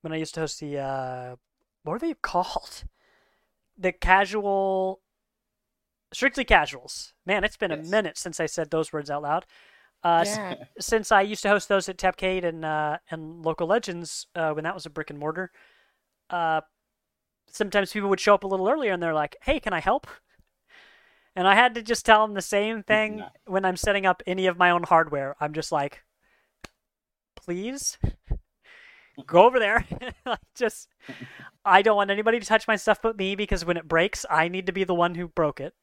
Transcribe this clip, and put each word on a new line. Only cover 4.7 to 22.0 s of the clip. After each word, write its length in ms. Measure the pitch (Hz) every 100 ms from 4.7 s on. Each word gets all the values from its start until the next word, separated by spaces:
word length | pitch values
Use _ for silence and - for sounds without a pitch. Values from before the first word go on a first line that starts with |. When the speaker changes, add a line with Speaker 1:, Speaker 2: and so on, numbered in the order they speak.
| 190 190 190 _ _ _ _ _ _ _ _ _ _ _
Speaker 1:
Strictly 320 | - 269 277
Casuals. 680 | 247 196 151 135 - - - _ -
Man, 160 | 202
it's 140 | 208 -
been 160 | 196
Speaker 2:
Yes. 160 | 156 160
Speaker 1:
a 20 |
minute 260 | 208 185 -
since 220 | 180 165
I 80 | 160
said 240 | - 156
those 220 | 160 156
words 180 | 156 143
out 120 | 143
loud. 240 | 147 160 - _ - _ _ _
Uh, 140 | 175 170
s- 120 | 170 214
Speaker 3:
Yeah. 180 | 196 - - -
Speaker 1:
since 320 | - 220 214
I 120 | 208
used 200 | 196 208
to 60 | 202
host 200 | 208 -
those 200 | 196 190
at 80 | 180
Tapcade 480 | 190 180 185 185
and, 200 | 175 165
uh, 340 | 160 156 151 156 _
and 340 | 160 156 170
Local 220 | 165 156 170
Legends, 640 | 220 - 175 165 - - -
uh, 160 | 160
when 100 | 151
that 120 | 160
was 120 | 196 160
a 40 |
brick 200 | 151 151
and 80 | 147
mortar, 320 | 147 165 185 _ _ _ _ _ _ _ _
uh, 300 | 175 165 156 - _ _ _ _ _ _ _ _
sometimes 440 | - 208 208 196
people 160 | 214 202
would 100 | 190
show 140 | -
up 100 | 202
a 20 | 196
little 220 | 190 190
earlier 240 | 302 240
and 100 | 180
they're 100 | 170
like, 220 | 156 147 -
"Hey, 160 | - 220
can 140 | -
I 80 | 180
help?" 260 | 185 254 - - _ _ _ _ _ - - _ _ _ _
And 140 | - 185
I 60 | 196
had 180 | 262
to 80 | 233
just 240 | 220 233